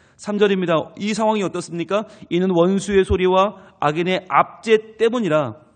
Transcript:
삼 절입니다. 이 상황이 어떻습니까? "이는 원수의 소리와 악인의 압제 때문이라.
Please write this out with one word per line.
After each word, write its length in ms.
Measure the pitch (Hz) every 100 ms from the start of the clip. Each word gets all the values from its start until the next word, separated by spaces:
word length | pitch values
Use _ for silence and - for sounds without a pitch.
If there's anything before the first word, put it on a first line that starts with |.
| _ _
삼 220 | - 208
절입니다. 560 | 208 190 175 160 - -
이 140 | 202
상황이 280 | 214 220 214
어떻습니까? 640 | 180 175 156 170 165 196 220 - -
"이는 180 | 170 185
원수의 540 | 175 175 196 196 196
소리와 720 | 190 196 185 185 202 196 - _
악인의 460 | 147 151 175 185 -
압제 680 | 147 175 - 226 220 214 -
때문이라. 640 | 226 240 196 151 131 104 -